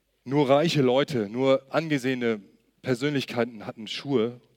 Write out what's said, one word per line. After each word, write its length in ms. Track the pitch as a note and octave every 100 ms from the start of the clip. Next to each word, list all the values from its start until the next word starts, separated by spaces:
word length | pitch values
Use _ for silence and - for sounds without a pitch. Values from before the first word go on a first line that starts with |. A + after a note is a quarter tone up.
| _ _
Nur 240 | A#2+ C#3+ C3
reiche 320 | C#3 E3+ D3
Leute, 480 | B2+ B2+ D3 A#2+ G2+
nur 380 | A#2 C3+ C3+ -
angesehene 720 | D3 D#3+ D3 B2 B2+ A#2+ G#2+ F#2+ _ _ _
Persönlichkeiten 840 | - A#2+ C#3+ C#3 - A#2+ A#2 A2+ F#2+
hatten 200 | A#2+ G#2+
Schuhe 540 | - C#3 C3 A#2 B2 _